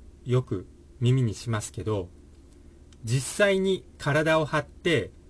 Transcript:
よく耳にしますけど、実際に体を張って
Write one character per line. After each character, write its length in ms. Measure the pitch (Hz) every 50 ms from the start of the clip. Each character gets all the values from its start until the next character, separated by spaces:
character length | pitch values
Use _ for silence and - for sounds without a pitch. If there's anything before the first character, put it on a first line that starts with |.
| - - - - -
よ 180 | 127 120 127 127
く 240 | - 113 90 87 - - - - - - -
耳 220 | 120 120 127 135
に 120 | 127 110 95
し 160 | - - 117
ま 120 | 113 104
す 100 | - -
け 120 | - - 90
ど、 260 | 107 110 101 90 87 - - - - - - - - - - - - - - - - - - -
実 320 | 110 120 139 131 - - - 208
際 140 | 202 196 190
に 260 | 190 190 190 180 - - -
体 420 | - - 147 139 156 156 160 160 160
を 60 | 156
張 140 | 135 - 151
っ 60 | -
て 460 | - - - - 185 160 123 92 - - - -